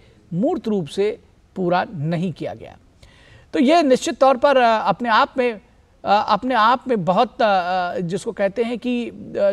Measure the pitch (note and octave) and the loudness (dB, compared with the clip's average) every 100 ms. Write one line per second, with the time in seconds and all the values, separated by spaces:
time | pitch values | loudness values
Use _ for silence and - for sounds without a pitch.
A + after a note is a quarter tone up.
0 | _ _ - E3+ B3+ F4+ A3+ G#3 D3+ - | _ _ -10 -4 -2 -2 -4 -4 -4 -4
1 | G3+ - _ _ _ - F3 F3 - G3+ | -4 -4 _ _ _ -6 -2 0 -2 -6
2 | D3 E3+ F#3 D3 D3 A2+ C#2 G1+ _ _ | -4 -4 -4 -6 -10 -12 -16 -20 _ _
3 | - _ - - _ D#4+ B3+ E4+ D4+ B3+ | -20 _ -20 -20 _ 0 4 4 4 2
4 | - A#3+ C4+ C4 C#4+ C4+ A#3+ A3 F3 F#3+ | 0 2 2 4 4 4 4 2 0 -2
5 | A#3+ A3 C#4+ - B3 G#3+ - _ _ _ | 0 2 2 0 -4 -4 -14 _ _ _
6 | - G3+ G#3+ G#3 B3+ B3 G#3+ B3+ C4 A#3 | 0 0 2 -2 0 2 2 2 0 -2
7 | E3 F#3 A#3+ - A3+ G3 F3 F#3 F3 - | 0 2 0 0 0 2 0 -2 -2 -4
8 | F3 E3+ A#3+ G3 G3 G3 A#3 A#3+ B3 B3 | -6 -6 -8 -4 -4 -2 -4 -4 -4 -4
9 | A#3 G3 - - G3+ | -6 -10 -10 -2 0